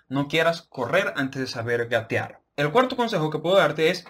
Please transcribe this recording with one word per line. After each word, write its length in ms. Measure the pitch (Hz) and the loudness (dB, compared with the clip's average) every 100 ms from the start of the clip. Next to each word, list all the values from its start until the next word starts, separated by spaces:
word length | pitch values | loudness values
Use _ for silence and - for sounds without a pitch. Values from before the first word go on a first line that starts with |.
| - | -6
No 200 | 135 143 | -4 0
quieras 340 | 160 165 170 | 2 2 0
correr 520 | - - 117 185 - 147 | -8 -8 0 0 0 -2
antes 260 | 131 131 | -4 -4
de 60 | 127 | -6
saber 400 | 120 113 117 117 | -6 -2 -2 0
gatear. 540 | 117 110 107 - - _ - | -2 0 -4 -4 -12 _ -2
El 160 | 151 | 2
cuarto 240 | 233 262 262 | 2 2 0
consejo 340 | 226 185 156 | -2 0 -2
que 100 | 151 | -2
puedo 180 | 165 190 | 2 4
darte 320 | 151 151 160 | 4 4 2
es, 160 | 180 | 2